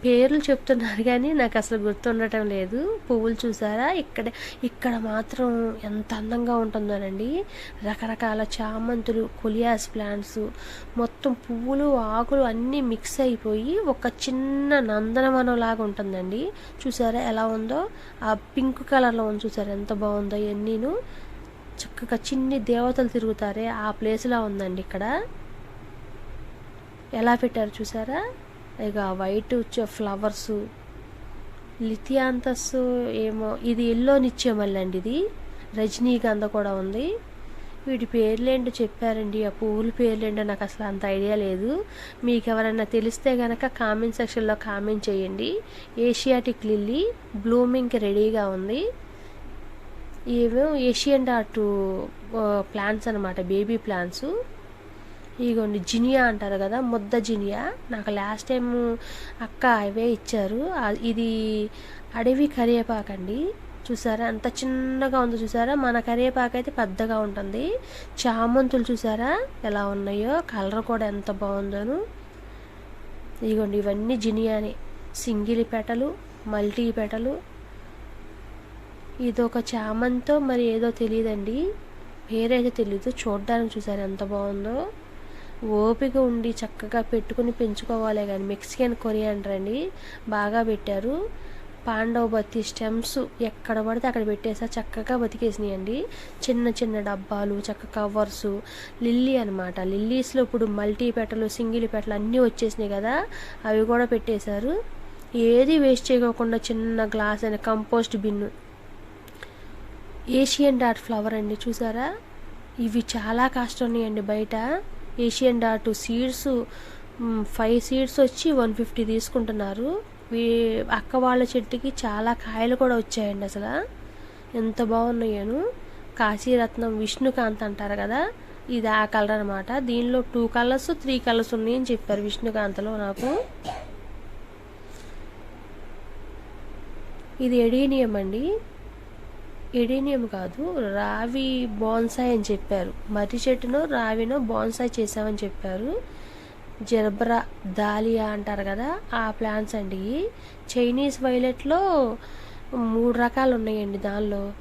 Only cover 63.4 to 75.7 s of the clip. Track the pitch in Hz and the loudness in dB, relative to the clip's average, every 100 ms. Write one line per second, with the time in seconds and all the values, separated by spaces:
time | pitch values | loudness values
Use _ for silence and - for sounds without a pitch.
63.4 | 339 440 - - - 233 240 220 233 220 | -2 -4 -12 -14 -6 -2 0 0 0 0
64.4 | 240 240 262 262 262 262 269 262 240 233 | -4 -2 -2 0 0 0 2 4 2 2
65.4 | 220 240 233 285 254 240 233 233 254 254 | 0 2 2 4 4 2 2 2 2 4
66.4 | 240 247 254 - 214 190 220 220 214 202 | 0 0 -4 -2 -2 0 0 0 0 -4
67.4 | 196 214 302 494 - - - - 254 226 | -4 -4 -2 -4 -6 -14 -12 -2 0 4
68.4 | 233 247 262 262 233 233 226 214 247 359 | 4 6 6 4 2 0 0 0 2 0
69.4 | 523 - 220 208 202 202 196 202 220 311 | -2 -4 -2 0 0 -2 -2 -2 0 0
70.4 | 330 220 196 214 226 226 214 202 196 196 | 0 -2 -2 -2 -2 0 0 -2 -4 -4
71.4 | 202 202 196 202 214 311 453 - - - | -2 -2 -2 -4 -2 -2 -4 -10 -16 -16
72.4 | - - - - - - - - - - | -16 -16 -18 -18 -16 -14 -12 -12 -12 -4
73.4 | 226 214 214 202 202 202 220 254 220 214 | 0 2 2 0 0 0 0 0 2 2
74.4 | 226 214 208 - - - - - - 214 | 2 0 -2 -6 -10 -10 -10 -8 -2 0
75.4 | 208 233 226 | 2 2 2